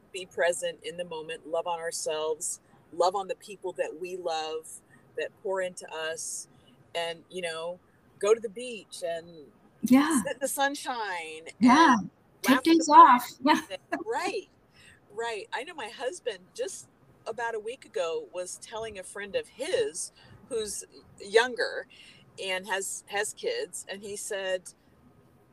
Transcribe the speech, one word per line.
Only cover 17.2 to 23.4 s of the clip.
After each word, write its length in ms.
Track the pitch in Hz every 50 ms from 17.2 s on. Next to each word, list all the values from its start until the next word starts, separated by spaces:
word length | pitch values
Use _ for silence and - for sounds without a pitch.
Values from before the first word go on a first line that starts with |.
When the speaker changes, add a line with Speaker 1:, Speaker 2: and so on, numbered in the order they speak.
| _
Speaker 1:
about 300 | - 226 220 233 233 226
a 40 | 220
week 260 | 202 226 254 - -
ago 420 | - - 208 175 165 165 156 156 - -
was 240 | 180 180 180 - -
telling 360 | - - 233 214 226 220 208 190
a 40 | 185
friend 320 | - - 208 202 202 180
of 120 | 165 156 -
his 640 | - - 254 349 311 196 147 143 160 - - - - - - - - - - -
who's 340 | - 226 214 208 196 - - - - - - - - -
younger 680 | - 202 196 226 247 254 240 190 135 98 92 135 - - - - - - - - - - - - 190
and 240 | 190 185 185 185 208
has, 360 | 185 196 196 - - - - -
has 260 | 208 202 214 220 -
kids, 520 | -